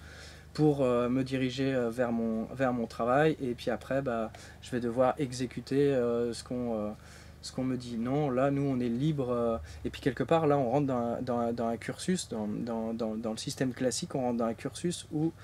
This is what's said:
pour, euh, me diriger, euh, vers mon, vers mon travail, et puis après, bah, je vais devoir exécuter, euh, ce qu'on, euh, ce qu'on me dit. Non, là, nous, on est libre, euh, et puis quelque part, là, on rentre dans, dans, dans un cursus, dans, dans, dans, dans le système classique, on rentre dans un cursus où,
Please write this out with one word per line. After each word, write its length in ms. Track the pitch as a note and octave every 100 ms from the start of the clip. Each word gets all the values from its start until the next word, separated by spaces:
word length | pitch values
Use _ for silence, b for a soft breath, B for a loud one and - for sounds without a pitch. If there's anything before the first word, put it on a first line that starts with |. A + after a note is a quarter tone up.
| B B B B B
pour, 300 | - D3+ C#3+
euh, 260 | B2+ A#2+ A#2+
me 140 | C3
diriger, 500 | C3 C3 C3 B2 C3+
euh, 160 | C3 A#2
vers 240 | A#2 A#2+
mon, 320 | A#2 A2+ A2 A2+
vers 200 | B2+ C3
mon 120 | B2 A2+
travail, 500 | - A#2+ C3+ D#3+ D3
et 140 | C3
puis 160 | A#2+ -
après, 320 | A2 - C3
bah, 300 | C#3 A2+ A2 B B B
je 100 | -
vais 80 | B2
devoir 340 | A#2+ A#2 B2+ B2
exécuter, 760 | C3+ B2+ B2 - B2+ C3+ C#3+
euh, 400 | C3+ A#2+ A#2+ A#2+
ce 100 | A2+
qu'on, 300 | - B2 A#2+
euh, 160 | A2 G#2 G#2+ B B B B
ce 120 | -
qu'on 120 | -
me 140 | C3 B2+
dit. 180 | A#2+ A#2
Non, 320 | A#2+ C#3+ D3
là, 220 | B2 C#3
nous, 100 | C#3
on 180 | C#3 B2+
est 120 | B2
libre, 400 | A#2 D3+ D3 B2
euh, 260 | A#2+ A#2 A2+ B B B2+
et 40 |
puis 120 | -
quelque 220 | C#3+ A#2
part, 220 | C3 E3 D#3
là, 120 | C#3+
on 120 | A#2+
rentre 160 | C3+ C#3
dans, 360 | B2 A#2+ A#2
dans, 320 | B2 A#2+ A#2
dans 140 | A#2+ A2+
un 100 | A2+
cursus, 500 | - A#2+ - F#3 -
dans, 180 | A2+ G#2
dans, 460 | G#2+ A#2 A2+ A2+
dans, 220 | A2+ A2+
dans 160 | A2 A2+
le 80 | A2+
système 340 | - - C3
classique, 420 | A#2+ B2+ - -
on 60 | C#3+
rentre 160 | B2 A#2+
dans 80 |
un 80 | A2+
cursus 540 | A2 C3 - F3 E3+ -
où, 220 | D3+ E3 -